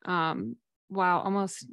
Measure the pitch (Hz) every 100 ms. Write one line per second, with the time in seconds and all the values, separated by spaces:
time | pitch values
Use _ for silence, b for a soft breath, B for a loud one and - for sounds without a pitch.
0 | - 180 160 - 220 240 _ _ - 190
1 | 180 180 - 196 196 - -